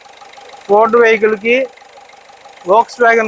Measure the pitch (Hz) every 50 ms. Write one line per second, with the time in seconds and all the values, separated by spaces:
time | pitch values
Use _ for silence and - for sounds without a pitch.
0 | - - - - - - - - - - - - - - 202 208 226 226 226 240
1 | 240 226 226 214 214 220 220 202 202 233 240 254 269 247 - - - - - -
2 | - - - - - - - - - - - - - 175 190 226 226 - - -
3 | 240 226 226 233 220